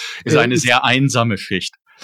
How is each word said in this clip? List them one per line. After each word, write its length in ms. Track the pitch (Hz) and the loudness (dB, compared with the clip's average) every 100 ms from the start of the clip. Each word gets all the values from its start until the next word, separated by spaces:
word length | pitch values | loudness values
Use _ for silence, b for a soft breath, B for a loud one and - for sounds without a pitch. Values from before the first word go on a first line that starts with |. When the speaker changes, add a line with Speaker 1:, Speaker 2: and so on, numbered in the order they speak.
| B B | B B
Speaker 1:
Ist 100 | 120 | 0
Speaker 2:
äh, 60 | 143 | 2
Speaker 1:
eine 140 | 117 | 2
Speaker 2:
ist 80 | 123 | 0
Speaker 1:
sehr 220 | 117 123 | 2 2
einsame 540 | 131 127 139 120 117 98 | 2 2 2 2 0 -2
Schicht. 380 | - 95 - - _ B | -4 -6 -8 -14 _ B